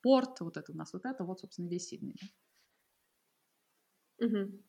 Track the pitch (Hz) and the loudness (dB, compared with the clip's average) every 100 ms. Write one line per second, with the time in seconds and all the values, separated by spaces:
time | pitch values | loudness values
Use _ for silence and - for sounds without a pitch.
0 | 247 262 262 - 170 165 151 160 165 185 | 8 8 6 -4 -6 -6 -8 -8 -8 -6
1 | - - 180 185 190 - 175 175 - - | -6 -4 -4 -6 -10 -8 -4 -4 -6 -8
2 | - - 196 _ _ _ _ _ _ _ | -8 -10 -16 _ _ _ _ _ _ _
3 | _ _ _ _ _ _ _ _ _ _ | _ _ _ _ _ _ _ _ _ _
4 | _ - 233 208 196 196 | _ 0 2 2 0 -6